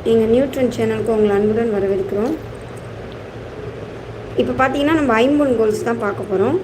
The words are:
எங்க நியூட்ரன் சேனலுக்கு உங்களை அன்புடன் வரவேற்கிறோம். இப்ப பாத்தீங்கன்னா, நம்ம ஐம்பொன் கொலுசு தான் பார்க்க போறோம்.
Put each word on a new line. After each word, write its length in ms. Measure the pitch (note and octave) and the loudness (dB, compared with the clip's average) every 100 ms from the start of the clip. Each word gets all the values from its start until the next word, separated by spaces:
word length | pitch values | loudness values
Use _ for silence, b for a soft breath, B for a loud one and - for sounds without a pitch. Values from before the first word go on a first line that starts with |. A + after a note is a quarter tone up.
எங்க 220 | A#3 A3+ A3 | 4 2 6
நியூட்ரன் 380 | A#3+ C#4 C4+ B3+ G#3+ | 4 4 0 -2 0
சேனலுக்கு 360 | A3 A3 G#3 A3 | 0 0 0 2
உங்களை 200 | G#3+ G3+ | 4 4
அன்புடன் 380 | G#3 A3 A#3 G3+ | 2 2 0 0
வரவேற்கிறோம். 600 | F#3+ G3 F#3 G3 A#3 D#4+ - - - - - - - - - - - - - - - - - - - A#3 | 0 0 0 -2 -2 -2 -8 -14 -14 -14 -14 -12 -12 -12 -14 -14 -12 -12 -12 -12 -12 -12 -14 -12 -8 -2
இப்ப 300 | B3 B3 C4 | -2 2 0
பாத்தீங்கன்னா, 280 | C#4 C#4+ D#4+ | 2 2 2
நம்ம 140 | C#4 | 2
ஐம்பொன் 440 | A3 B3+ D4 C#4+ A#3 | 4 4 4 2 4
கொலுசு 260 | A3 G#3+ | 2 0
தான் 160 | A#3+ A#3 | -2 -2
பார்க்க 240 | G#3 G3 F#3+ | -2 -4 -2
போறோம். 260 | F#3 G#3+ E4+ | 0 2 0